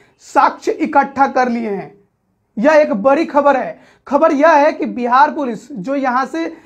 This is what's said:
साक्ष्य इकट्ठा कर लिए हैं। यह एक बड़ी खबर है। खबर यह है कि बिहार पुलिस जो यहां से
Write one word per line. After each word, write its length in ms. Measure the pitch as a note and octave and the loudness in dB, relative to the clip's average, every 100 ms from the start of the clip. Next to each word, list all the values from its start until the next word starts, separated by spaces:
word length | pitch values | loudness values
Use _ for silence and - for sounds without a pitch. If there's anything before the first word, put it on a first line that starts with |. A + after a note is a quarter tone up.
| _ _ | _ _
साक्ष्य 540 | - D4 C#4+ - - | -4 0 0 0 -6
इकट्ठा 540 | - D4+ C#4 C4+ C4+ C4+ | -4 -2 0 0 0 -2
कर 220 | C4 B3 | 0 -2
लिए 220 | A#3 A3+ | -2 -6
हैं। 240 | G3 D3 _ _ _ _ _ _ - | -8 -10 _ _ _ _ _ _ -2
यह 140 | C4+ | 2
एक 200 | D#4 C#4 | 4 2
बड़ी 320 | G#3+ C4 C#4+ | 0 0 0
खबर 320 | D#4+ C#4+ C#4+ C4 | 0 0 2 0
है। 220 | F#3 - _ _ - | -2 -12 _ _ -4
खबर 260 | C#4+ D#4+ | 2 2
यह 180 | C#4 D#4 | 4 4
है 220 | D4+ D4+ | 4 4
कि 140 | E4 C4+ | 0 -6
बिहार 440 | G#3 A#3+ B3+ D4+ | -6 0 2 2
पुलिस 420 | D4+ C4 G#3 - | 0 -6 -8 -12
जो 220 | C4 F#3 | -12 -6
यहां 320 | C#4 C4 B3 C4 | -4 -2 -2 -4
से 300 | E4 E4 - | -6 -8 -10